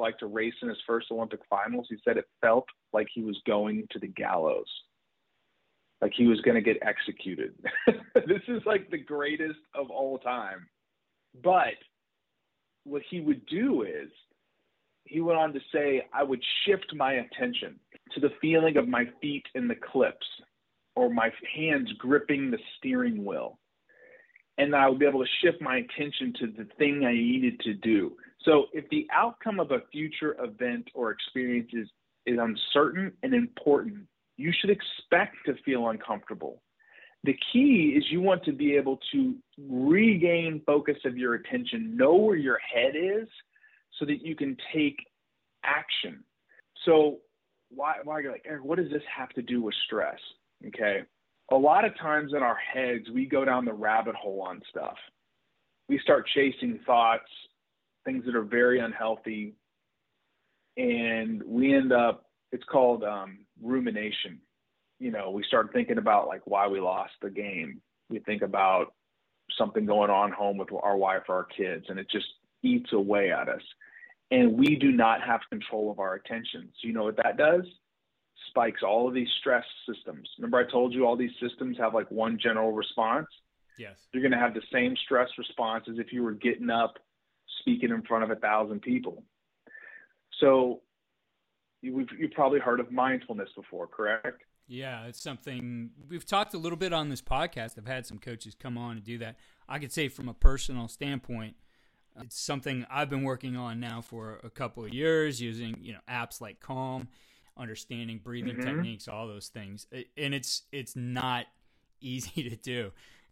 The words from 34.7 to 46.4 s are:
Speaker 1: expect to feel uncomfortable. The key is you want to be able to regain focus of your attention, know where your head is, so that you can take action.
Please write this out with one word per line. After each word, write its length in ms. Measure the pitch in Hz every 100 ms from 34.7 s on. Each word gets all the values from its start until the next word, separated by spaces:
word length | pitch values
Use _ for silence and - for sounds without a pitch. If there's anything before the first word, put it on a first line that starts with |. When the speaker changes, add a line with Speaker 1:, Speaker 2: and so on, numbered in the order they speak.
Speaker 1:
expect 640 | 202 - - - 175 196 - 151
to 80 | 123
feel 240 | 139 123 117
uncomfortable. 760 | 110 - 104 - 92 73 - _ _ _ - - _
The 140 | 139 - -
key 400 | 240 285 214 151 135
is 80 | -
you 100 | 170
want 240 | 190 185
to 80 | 156
be 240 | 135 147 143
able 240 | 131 131 -
to 220 | 139 127 123 _ -
regain 1040 | 139 127 139 190 226 185 175 170 165 151 -
focus 320 | 147 147 143 131
of 100 | 123
your 200 | 123 117
attention, 600 | - 127 120 117 113 120
know 200 | 135 185
where 200 | 214 170
your 220 | 135 113
head 340 | - 120 131
is, 320 | 151 185 214 220 - _ _ _ _ _ -
so 60 |
that 160 | 147 143
you 160 | 160 151
can 220 | 139 123 -
take 240 | 160 147 143 - _ _ _ _ _
action. 580 | 135 147 - - - - - _